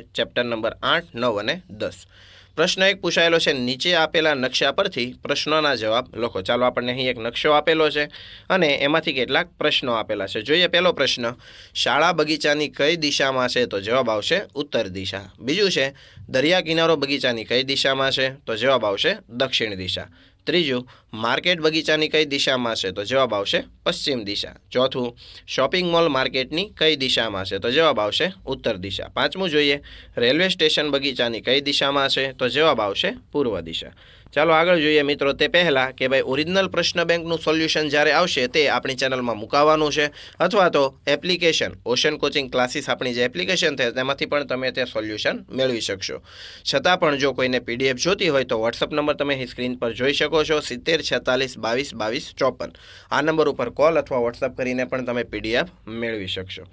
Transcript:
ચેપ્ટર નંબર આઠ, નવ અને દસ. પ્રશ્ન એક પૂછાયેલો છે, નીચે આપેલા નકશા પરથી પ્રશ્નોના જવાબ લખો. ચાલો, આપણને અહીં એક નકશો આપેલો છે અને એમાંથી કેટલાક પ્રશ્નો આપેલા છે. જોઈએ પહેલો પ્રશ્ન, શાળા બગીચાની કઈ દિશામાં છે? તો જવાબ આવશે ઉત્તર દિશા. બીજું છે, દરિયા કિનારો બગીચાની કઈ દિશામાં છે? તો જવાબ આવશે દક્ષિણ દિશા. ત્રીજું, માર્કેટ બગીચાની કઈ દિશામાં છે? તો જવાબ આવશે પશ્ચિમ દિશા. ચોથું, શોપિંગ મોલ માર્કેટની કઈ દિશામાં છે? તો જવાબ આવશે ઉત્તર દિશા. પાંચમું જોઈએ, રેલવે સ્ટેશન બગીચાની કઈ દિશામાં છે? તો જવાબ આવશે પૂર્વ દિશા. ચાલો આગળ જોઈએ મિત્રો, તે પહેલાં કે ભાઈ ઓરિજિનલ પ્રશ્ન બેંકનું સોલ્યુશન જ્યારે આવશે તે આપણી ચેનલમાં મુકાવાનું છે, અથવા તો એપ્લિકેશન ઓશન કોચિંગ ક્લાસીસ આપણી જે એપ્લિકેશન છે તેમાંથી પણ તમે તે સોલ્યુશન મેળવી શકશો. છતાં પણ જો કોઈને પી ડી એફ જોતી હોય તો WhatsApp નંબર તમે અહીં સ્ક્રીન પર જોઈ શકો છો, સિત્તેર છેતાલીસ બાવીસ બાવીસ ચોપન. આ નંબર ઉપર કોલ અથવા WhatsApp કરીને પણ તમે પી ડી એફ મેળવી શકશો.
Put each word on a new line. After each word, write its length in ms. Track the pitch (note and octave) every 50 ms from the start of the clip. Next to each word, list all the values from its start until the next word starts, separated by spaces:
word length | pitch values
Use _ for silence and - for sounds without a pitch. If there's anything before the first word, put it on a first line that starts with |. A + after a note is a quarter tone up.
| - - -
ચેપ્ટર 280 | - A#2 - - B2+ B2
નંબર 300 | A#2+ A#2 A2 A2 G#2+ G#2+ - -
આઠ, 240 | B2+ D3 E3+ E3+ - -
નવ 260 | A#2 B2 B2 A2 G2+
અને 160 | G#2 A#2+ D#3 F#3 - -
દસ. 300 | G2+ G#2+ G#2+ F#2 - - - - - - - - - - - - _
પ્રશ્ન 260 | D3+ D#3+ F3+ - G3 F#3+
એક 140 | G3 G3 G3
પૂછાયેલો 360 | - E3+ D#3+ F#3 E3+ E3+ E3 E3
છે, 140 | D#3+ E3+ D3
નીચે 380 | C3 B2 B2 C3 B2+ - F3 F3+
આપેલા 400 | E3 D#3+ D#3 - E3+ D#3 D#3 D3
નકશા 380 | C3 B2+ B2+ - - D3+ C#3 C#3
પરથી 380 | - G3 G3+ - - A#2+ B2 B2+ - -
પ્રશ્નોના 520 | - C#3+ C#3 - D3 D3+ D#3 D3+ D3 C3+ A2
જવાબ 260 | A2 G#2+ A2 B2 B2 - - A2
લખો. 200 | A#2 A2+ - G2 F#2
ચાલો, 220 | - A#2+ B2 B2
આપણને 260 | B2 B2 B2 A#2+ B2
અહીં 180 | B2 C3+ B2+ B2+
એક 80 | B2 A#2+ A2
નકશો 300 | A#2 - - - D3+ D#3
આપેલો 320 | F#3 - E3+ D#3+ D#3+ D#3 D3+
છે 140 | C#3+ D3 D3 D3 - - - - - - - -
અને 200 | F3+ F#3+ E3+ D3 C#3 B2 C3+
એમાંથી 320 | C#3+ D#3 D#3+ D#3 E3+ C#3 C3
કેટલાક 280 | A#2+ B2 C3+ D#3+ F3+ - _
પ્રશ્નો 380 | - - D3+ - - - B2+ A#2
આપેલા 320 | A2 G#2 G2+ G#2+ G#2 F#2+
છે. 160 | G2 - A2+ G#2+
જોઈએ 240 | B2 D3+ F3 F3+
પહેલો 240 | E3+ F3 E3+ F3+ F3+ D#3+
પ્રશ્ન, 320 | C#3+ C#3 A#2+ - C3 A#2+ A#2 B2 - - - - - - - -
શાળા 400 | - - B2+ A#2+ C#3+ D#3+ F3 F3
બગીચાની 560 | D#3 D3+ D3 D#3 D3 - D3+ D3 D3+ D3+ C#3
કઈ 280 | - - C#3 D3+ F3
દિશામાં 520 | E3 D3+ C#3+ C#3 - C#3+ C3+ C3+ B2+ B2 B2
છે? 180 | - B2+ A#2+
તો 120 | - G#2+ G2
જવાબ 300 | G2 A2 A#2+ C3+ B2+ A#2
આવશે 280 | A2 G#2+ G#2+ - E3 F#3+ G#3 - -
ઉત્તર 360 | C#3 D3 - - A#2+ G#2+ F#2+
દિશા. 380 | F2+ F#2+ F#2 F#2+ F#2 G2 G2 - - -
બીજું 320 | A2 B2 D#3 G3+ G#3 F#3+
છે, 220 | F3+ D#3 C3+ C3+ C#3 - - - - - -
દરિયા 400 | - C3 C3 C3+ D#3 F3+ F#3 D#3+
કિનારો 300 | D#3 D#3+ E3 E3 E3 E3
બગીચાની 480 | D3 C#3 C#3 C#3+ B2+ B2+ B2+ A#2+ A2+ G#2+
કઈ 180 | - A#2 B2+ C3+
દિશામાં 480 | C3+ C3+ C3+ - C#3 C3+ C3+ C3+ C3+
છે? 220 | B2+ C3+ C3 C3 C3+ C#3 _
તો 100 | - A2+
જવાબ 280 | G#2 A#2 C3+ C3+ B2 A2
આવશે 280 | G#2 G2+ G#2 - D#3+ G3+ G#3+ - -
દક્ષિણ 480 | A#2 A#2+ C3+ C3 - - A#2+ G#2+ G2+
દિશા. 320 | F#2 F#2 F2+ - F2+ - - - - - _ _ _ _
ત્રીજું, 380 | - D3+ F3+ E3+ C#3 B2+ B2 B2 - - - _ _
માર્કેટ 480 | - G#2+ A2+ A#2 C3 D3 D3 F3 F3+ E3
બગીચાની 480 | D3+ D#3+ D#3 D#3+ D3 - D#3 D#3 D#3 D3
કઈ 160 | D#3 D3+ D#3
દિશામાં 500 | C#3+ C#3 C#3 - D3 C3+ B2+ B2 A#2 A2+
છે? 160 | - - F#2+
તો 120 | F#2 G2+ G#2
જવાબ 300 | G2+ B2+ C3+ C3+ A#2 G#2+
આવશે 260 | G2+ G2+ - - - - - - _ -
પશ્ચિમ 380 | E3 F3 - - D#3 C3+ A#2+ G#2
દિશા. 300 | G2 G#2 - - - - - _ _
ચોથું, 420 | - B2 B2+ C3 B2+ C3+ B2 A#2+ A#2+ - - - - - -
શોપિંગ 460 | - - - C3 C#3 F#3 F#3 F3+ F3
મોલ 180 | E3+ E3+ E3+ D#3+
માર્કેટની 600 | C#3 C3 C3 B2+ B2 C3 B2+ - D3+ E3 G3 G#3+ - -
કઈ 180 | D#3 D#3+ D#3
દિશામાં 480 | C3+ C3 B2+ - C3 A#2 A2+ G2+ F#2+ F#2+
છે? 140 | F#2+ G2 G2
તો 100 | F#2+ A#2
જવાબ 300 | B2+ D3+ E3 D#3 C3 G#2+
આવશે 340 | G#2+ G#2 G#2 - C#3+ F#3 F#3+ - -
ઉત્તર 320 | B2+ C3+ C3 - B2 A2
દિશા. 320 | F2+ F2+ G2 F#2 - - - -
પાંચમું 360 | A#2+ C3 D3 - F3+ F#3+ F3
જોઈએ, 320 | D3 D3+ D3 C#3+ C#3+ C#3+ - - - - - - -
રેલવે 320 | A#2+ A#2+ A#2+ C#3 D#3+ F#3 F#3
સ્ટેશન 420 | F3+ F3+ D#3+ D#3 - E3 D3+ D3
બગીચાની 500 | C#3 C#3 C#3 C#3+ B2+ - B2 A#2+ A#2 G#2
કઈ 200 | - B2+ C3 C#3+
દિશામાં 480 | C#3 C#3+ C#3 - D3 C#3 C#3 C#3+ C3+ C3+
છે? 240 | - C#3 C3+ C3+ B2+
તો 120 | - C3 B2
જવાબ 300 | B2 C#3+ D#3+ D#3+ C#3 A#2
આવશે 300 | G#2+ G2+ G2 - - F#3 B3+ B3+ - _
પૂર્વ 300 | - D3 C#3 A#2+ G2+ F2
દિશા. 320 | E2+ E2 D#2+ - - - - - - - - - - -
ચાલો 220 | - C#3+ D#3 E3 D#3+
આગળ 240 | D#3 E3+ F3+ F3+
જોઈએ 260 | E3 D3 D3+ D3+ D3+ C#3+
મિત્રો, 300 | C#3 D3 C#3+ C#3+ C#3 C3+
તે 140 | B2+ D#3 D3
પહેલાં 440 | D3 E3+ F3 E3 C#3+ C3 B2+ C3 B2+
કે 100 | - C3 B2+
ભાઈ 160 | C3 C3+ B2 A#2+
ઓરિજિનલ 360 | C3 C#3 D#3 E3 F#3 G3 F#3+ F3
પ્રશ્ન 300 | - F3 E3+ - - F3 E3+ E3+
બેંકનું 300 | E3+ E3+ D#3+ E3 E3 D#3+ -
સોલ્યુશન 420 | D#3+ D#3 D#3+ D#3+ D#3 - D#3+ D#3 D3
જ્યારે 220 | C#3+ D3 D3+ D3+ C#3+
આવશે 300 | D#3+ F3+ F3+ - - B2
તે 140 | B2+ - D#3+ D3 B2+
આપણી 300 | G#2+ B2 - C3+ C3 B2
ચેનલમાં 360 | C3+ C3 C3 B2+ B2 A#2+ A2+
મુકાવાનું 540 | G#2 G#2+ G#2+ - C#3+ D3 D3+ D#3 D#3 D#3 D3
છે, 140 | C#3 D3 D3 D3 - - - - - - D#3+
અથવા 240 | F#3 G3 G#3 F#3 E3+
તો 140 | - D3 C#3 C3+ - - _ C#3+ C#3+
એપ્લિકેશન 600 | C#3+ F3 F3 F3+ E3+ F3 E3 D#3 - B2 F#2 F#2 F#2+ -
ઓશન 340 | A2 B2 C3+ D#3+ D3+ D3+ D3
કોચિંગ 300 | D3+ C#3+ - D3+ C3+ B2 -
ક્લાસીસ 360 | B2+ B2 B2 - D3+ C3 -
આપણી 260 | B2 - C3+ B2+ A#2+
જે 60 | A#2+ B2 B2+
એપ્લિકેશન 500 | - - F3+ F3+ F#3 - F3 D#3 C#3+ C#3
છે 80 | C3 A#2+
તેમાંથી 380 | A2+ B2+ B2+ C3+ C3+ - D#3 C3
પણ 180 | D3 D3 C#3+ B2+
તમે 200 | B2+ B2+ C3 B2+
તે 140 | B2+ C3+ B2
સોલ્યુશન 560 | B2 - A2 A2 G#2+ G#2+ G#2 - - F#3 A#3+ F#3+ -
મેળવી 320 | - B2 C3 C3 A#2+ A2
શકશો. 400 | G#2 - G2+ F#2 - - C2 - - - - - - - - - -
છતાં 360 | - - C#3 C3 F3+ F3+ F3+
પણ 180 | F3 D#3 C#3+
જો 160 | C3+ C#3 C#3 B2+
કોઈને 260 | C3 C3 B2+ B2+ A#2+
પી 180 | B2 - A#2+
ડી 120 | A#2+ C3 C3+ C3
એફ 100 | B2 -
જોતી 240 | E3 G3+ G3 G3+ E3
હોય 160 | C#3+ C3+ -
તો 160 | B2+ B2 A2
WhatsApp 320 | A2+ A#2 A#2 - D3+ C#3 D3+
નંબર 240 | D3+ D3 D3 C#3+
તમે 160 | C#3+ C#3+ C#3+ C#3
અહીં 160 | C3 B2+ B2
સ્ક્રીન 300 | - - B2+ B2 B2+ B2
પર 180 | B2 A#2 A2
જોઈ 160 | A#2 B2+ C#3 C#3+
શકો 300 | - D3+ D3 D#3+ D#3 D3+
છો, 180 | D3+ D#3 D3+
સિત્તેર 400 | C#3+ - C3 B2 - - E3 D3+
છેતાલીસ 560 | - - C#3+ B2 - - B2+ C3 C3+ B2+ -
બાવીસ 380 | A#2 A2 A2 A#2 C3 C#3+ C#3 -
બાવીસ 340 | A2+ G#2+ A2 A#2 - - - -
ચોપન. 400 | - C#3 C3 D#3 - - - - - - - - - - -
આ 120 | A#2+ C3
નંબર 280 | D3 D#3+ D#3+ D#3+ D3+ D3
ઉપર 240 | C3 C#3 B2 A#2 -
કોલ 240 | - C#3+ D#3+ E3
અથવા 240 | D3+ C#3 - C#3+ B2+
WhatsApp 320 | A#2+ A#2 A#2 - C#3 B2+ B2
કરીને 300 | - C3 B2+ B2+ B2+ B2+
પણ 240 | B2+ C3 B2+ B2+ B2
તમે 140 | A#2+ A#2+ A#2
પી 160 | F#2+ G2 G#2+
ડી 160 | G#2 A2 A2+ B2+
એફ 120 | E3+ F3+ - - -
મેળવી 440 | G#2+ A2 A#2 A#2 A2+ A2+ G#2+ F#2+ F2+ -
શકશો. 340 | F#2+ F#2 F#2+ - - F2 -